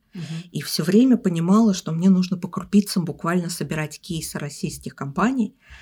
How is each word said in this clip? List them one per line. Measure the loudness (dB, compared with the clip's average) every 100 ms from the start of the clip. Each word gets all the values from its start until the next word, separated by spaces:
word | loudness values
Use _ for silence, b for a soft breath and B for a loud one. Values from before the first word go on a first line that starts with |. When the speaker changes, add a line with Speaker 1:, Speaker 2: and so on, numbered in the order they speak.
| _
Speaker 1:
Мгм. | -12 -10 -10 -10
Speaker 2:
и | -10
все | -6 -4
время | 2 4 6 4
понимала, | 2 0 4 4 4
что | 0 -4
мне | 2 4
нужно | 4 2 -4
по | -6
крупицам | -10 0 2 2 0
буквально | -4 -4 -2 -2 -2
собирать | -6 -6 -6 -6 -8
кейсы | -8 -8 -6 -8
российских | -10 -8 -8 -8 -12 -10
компаний, | -8 -2 0 0 -4 -6 B B